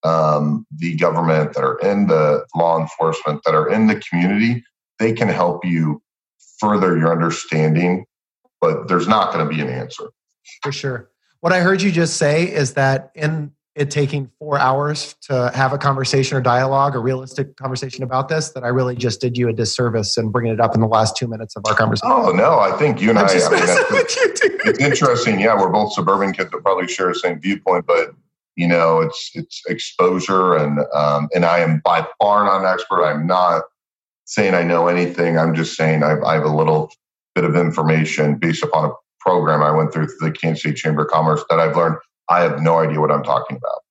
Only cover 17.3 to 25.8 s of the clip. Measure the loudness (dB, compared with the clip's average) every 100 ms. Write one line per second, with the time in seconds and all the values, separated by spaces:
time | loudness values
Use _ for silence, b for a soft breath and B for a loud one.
17.3 | -8 -8 -8 -8 -6 -8 -8 -4 -4 -2
18.3 | -2 -4 -6 -2 0 0 -2 -4 -2 -4
19.3 | 0 -2 0 -2 0 0 0 -2 -2 -2
20.3 | -2 -2 0 2 2 2 4 2 -2 -6
21.3 | -8 -12 -8 -2 2 2 0 0 2 2
22.3 | 2 4 4 2 2 0 2 2 4 4
23.3 | 4 4 2 4 2 2 0 0 0 0
24.3 | 2 0 0 0 2 2 2 2 2 0
25.3 | 2 2 2 2 2